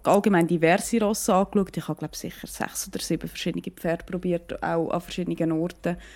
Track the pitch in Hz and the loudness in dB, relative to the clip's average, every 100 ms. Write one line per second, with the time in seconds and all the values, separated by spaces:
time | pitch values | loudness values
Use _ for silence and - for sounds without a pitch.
0 | 131 196 208 185 170 175 160 190 - 233 | 4 4 6 4 4 4 6 4 2 0
1 | 208 220 - 185 196 208 190 - - 156 | 2 0 2 4 4 2 0 -4 -6 -6
2 | 156 - - - - - - - - - | -8 -10 -12 -12 -12 -8 -6 -6 -8 -8
3 | - 160 165 - 180 170 185 - 170 170 | -4 -4 -4 -8 -6 -6 -8 -6 -4 -4
4 | - 185 180 170 - - 175 165 160 180 | -6 -6 -2 -4 -4 -6 -2 -2 0 -4
5 | - - 170 170 165 160 175 - 170 175 | -4 -6 -4 -2 -2 0 -2 -4 -4 -4
6 | - | -8